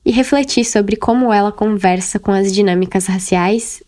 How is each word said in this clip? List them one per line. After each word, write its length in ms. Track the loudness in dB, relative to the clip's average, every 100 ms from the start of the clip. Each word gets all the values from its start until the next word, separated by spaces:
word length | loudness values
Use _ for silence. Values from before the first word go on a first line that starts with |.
e 80 | 0
refletir 500 | 0 2 0 0 -2
sobre 320 | 0 0 0
como 380 | -2 0 0 2
ela 180 | 2 0
conversa 680 | 0 -2 0 0 0 -2 -4
com 120 | 0
as 220 | 0 0
dinâmicas 540 | 2 2 2 0 -2 -2
raciais, 760 | -4 -2 0 0 -2 -4 -12